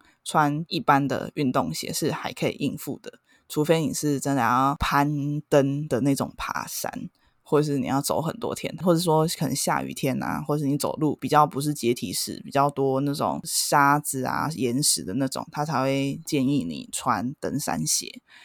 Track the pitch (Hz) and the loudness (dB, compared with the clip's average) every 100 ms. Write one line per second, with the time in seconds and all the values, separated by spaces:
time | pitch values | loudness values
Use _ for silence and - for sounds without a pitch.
0 | _ _ - 170 147 147 165 170 120 139 | _ _ -2 2 2 2 -2 -2 4 4
1 | 139 127 - - 139 135 - 160 - - | 4 0 -4 -2 0 0 0 -4 -6 -4
2 | 156 - - - 143 - 143 - - 131 | -2 -2 -6 -4 -4 -2 -4 -4 -8 -10
3 | - - _ _ - - 151 165 156 151 | -12 -18 _ _ -6 0 4 4 2 -2
4 | 151 139 139 139 117 123 135 143 - 143 | 0 0 0 2 4 4 2 0 0 2
5 | 143 147 143 147 - 147 139 139 151 123 | 2 2 -2 -4 2 4 4 2 -2 0
6 | 135 139 - - - - - - - - | 2 2 -2 -6 -8 -6 -8 -6 -8 -8
7 | - - _ _ - 147 151 139 123 135 | -12 -14 _ _ 0 2 2 0 0 0
8 | - 76 156 - - - - - 180 165 | 0 -2 -2 -4 -6 -6 -8 -2 2 4
9 | 175 156 160 - 151 139 - 147 - - | 4 2 2 0 -2 -2 0 -2 -2 -4
10 | 139 123 64 82 147 147 143 143 - - | -2 -2 -2 -4 -2 -2 0 0 -2 0
11 | 151 - 135 147 151 - 147 147 117 117 | 0 -2 2 4 4 2 -2 0 0 0
12 | 95 92 - - - 139 143 143 135 131 | -2 -4 -4 -8 -4 0 2 2 0 2
13 | 143 143 110 71 - - - 151 139 147 | 0 0 -2 -2 -4 -4 2 4 6 4
14 | - 135 127 - 80 156 120 123 147 - | 2 -4 -2 -2 -4 -2 0 2 2 0
15 | - 104 135 - - - 151 135 135 139 | -2 -4 -2 -4 -6 -6 -4 0 0 0
16 | 139 151 160 147 131 143 85 73 - - | -2 -4 -2 0 2 0 -2 -6 -10 -6
17 | - 110 117 147 - 143 - - 156 - | -2 0 -2 -6 -4 -4 -2 -2 -2 -2
18 | - - - - | -4 -12 -20 -20